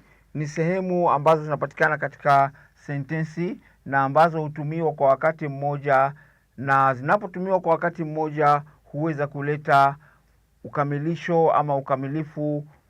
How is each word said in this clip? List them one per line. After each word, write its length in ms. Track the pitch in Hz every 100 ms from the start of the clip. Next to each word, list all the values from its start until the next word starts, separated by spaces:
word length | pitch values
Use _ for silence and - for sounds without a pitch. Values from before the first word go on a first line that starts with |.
| _ _ _
ni 140 | 143 151
sehemu 640 | 160 160 190 185 180 170
ambazo 320 | 135 147 160
zinapatikana 540 | 151 143 143 - 156 151
katika 540 | 147 - 147 139 139 - - _
sentensi 840 | - 143 139 160 160 - 175 - _ _ -
na 180 | 139
ambazo 380 | 135 143 170 160
hutumiwa 520 | 151 151 147 160 160
kwa 140 | 151 139
wakati 400 | 135 156 160 151
mmoja, 680 | 139 143 143 143 135 135 147 _ _ _ -
na 360 | 135 135 135
zinapotumiwa 640 | 127 139 208 208 180 190 185
kwa 120 | 180
wakati 320 | 160 170 165
mmoja 580 | 160 156 156 147 147 147 147 _
huweza 440 | _ 143 160 147 143
kuleta 680 | 147 143 147 151 139 139 143 _ _ _ _ _ _
ukamilisho 880 | 120 151 143 143 156 165 - 170 160
ama 240 | - 147 139
ukamilifu 920 | 139 135 135 151 156 - 151 147 147 _